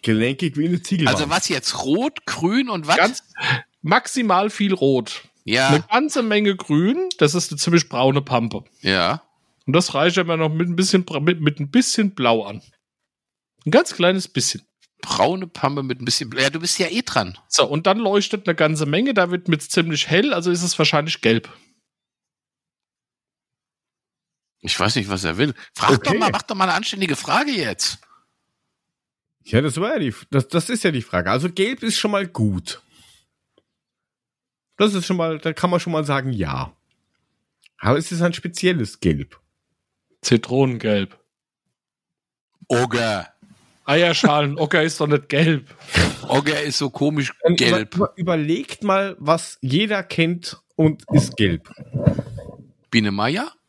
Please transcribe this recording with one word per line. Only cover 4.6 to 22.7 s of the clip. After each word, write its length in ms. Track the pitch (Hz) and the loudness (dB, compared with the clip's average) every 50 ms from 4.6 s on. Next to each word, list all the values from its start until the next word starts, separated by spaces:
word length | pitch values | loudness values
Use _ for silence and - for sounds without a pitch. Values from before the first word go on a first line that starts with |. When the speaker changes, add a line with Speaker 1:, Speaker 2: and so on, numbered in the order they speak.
| 208 196 190 | 0 0 2
Speaker 3:
Rot. 480 | - 135 139 135 127 110 - - - - _ _ _ _ | 2 4 2 2 2 0 -4 -12 -14 -16 _ _ _ _
Speaker 2:
Ja. 240 | - 107 123 131 135 | -2 0 2 4 4
Speaker 3:
Eine 140 | 143 151 165 _ | 4 2 2 _
ganze 360 | 214 247 302 302 - 285 233 | 0 0 0 0 0 -2 0
Menge 320 | 220 208 208 208 202 196 | 2 2 2 2 2 0
Grün, 520 | 185 - - 151 151 175 202 269 349 381 370 - - | 0 -2 0 2 2 4 2 2 0 -2 -4 0 2
das 180 | 165 147 151 | 2 2 2
ist 160 | 175 - - | 0 -2 -4
eine 60 | 151 147 | -6 -4
ziemlich 280 | - 175 170 170 - - | 0 4 4 2 2 2
braune 320 | - 123 127 135 135 143 | -2 2 2 4 2 2
Pampe. 440 | 139 - 131 117 117 107 110 98 - _ _ _ | 0 0 -2 0 0 -2 -6 -10 -12 _ _ _
Speaker 2:
Ja. 420 | - 92 95 92 85 90 127 160 _ _ _ _ _ _ _ _ _ | -2 0 2 2 2 0 0 -4 _ _ _ _ _ _ _ _ _
Speaker 3:
Und 100 | - 131 | 0 2
das 200 | 170 180 - - | 2 0 2 -2
reicht 240 | 139 156 175 170 190 | 0 0 2 2 0
aber 180 | 175 165 165 | 0 0 0
noch 120 | 160 160 156 | 0 0 -2
mit 200 | 156 160 175 175 | 0 -2 -2 -2
ein 60 | 170 | 0
bisschen 300 | 170 190 185 - 185 180 | -2 0 2 2 0 0
bra-, 160 | - 165 143 | 0 -6 -2
mit, 200 | 147 165 180 165 | 0 0 0 2
mit 200 | 151 151 147 - | 0 -2 0 -2
ein 100 | 147 139 | -8 0
bisschen 460 | - 240 254 - - - 214 196 196 | 2 2 2 2 0 0 0 0 -2
Blau 260 | - 131 117 117 110 101 | 0 2 2 2 2 0
an. 180 | 101 104 98 _ _ _ _ _ _ _ _ _ _ _ _ _ _ _ _ _ _ _ _ _ | -6 -12 -14 _ _ _ _ _ _ _ _ _ _ _ _ _ _ _ _ _ _ _ _ _
Ein 60 | 151 | 4
ganz 240 | 165 262 349 - - | 4 4 4 4 -2
kleines 320 | - 175 175 190 190 175 | 2 2 2 2 2 -4
bisschen. 360 | - _ 131 117 - - 202 _ _ _ _ _ _ _ _ | -4 _ -4 -2 -2 -4 -6 _ _ _ _ _ _ _ _
Speaker 2:
Braune 440 | - - - - 92 143 180 190 190 | -8 -6 0 2 2 2 2 -2 -6
Pampe 380 | 170 _ - - 135 143 143 135 | -10 _ -2 -2 0 0 -2 -4
mit 160 | 127 127 127 | -4 -6 -6
ein 40 | 120 | -2
bisschen 260 | 120 - - 139 113 | -2 -2 -2 -4 -6
Blau. 120 | 107 127 | -2 0
Ja, 80 | 131 139 | 0 0
du 80 | 143 160 | 0 -2
bist 220 | 170 170 - - | -4 -4 -2 -2
ja 80 | 180 165 | -2 -2
eh 140 | 175 233 | -2 -6
dran. 360 | - - - 127 104 90 90 - _ _ | -6 0 -2 -2 -2 -2 -8 -16 _ _
Speaker 3:
So, 160 | - - 135 113 | 2 2 2 2
und 180 | 143 156 165 | 0 0 2
dann 120 | 196 190 220 | 2 0 2
leuchtet 500 | 233 196 202 202 196 - - 208 196 190 | 0 2 2 2 0 0 -6 -4 -2 -2
eine 80 | 160 | 2
ganze 300 | - 160 156 160 151 156 | 2 2 2 2 0 -2
Menge, 280 | 143 147 180 247 277 247 | 0 0 0 0 2 2
da 160 | 208 180 175 | 2 0 0
wird 160 | 180 180 180 | -2 -4 0
mit 160 | 175 165 147 | -2 -2 -2
ziemlich 460 | - - - 190 170 165 156 135 - - | -2 -2 0 0 0 0 -2 -4 -2 0
hell, 260 | 160 180 226 294 240 | 2 2 2 2 -2
also 160 | 175 170 180 | -2 0 0
ist 120 | 175 170 175 | 0 0 -2
es 120 | 175 - - | -4 0 0
wahrscheinlich 400 | 156 - - 147 147 160 - - | 0 2 2 0 0 -2 -6 0
gelb. 280 | - 113 113 117 - - - - _ _ _ _ _ _ _ _ _ _ _ _ _ _ _ _ _ _ _ _ _ _ | 2 2 2 2 0 -6 -20 -20 _ _ _ _ _ _ _ _ _ _ _ _ _ _ _ _ _ _ _ _ _ _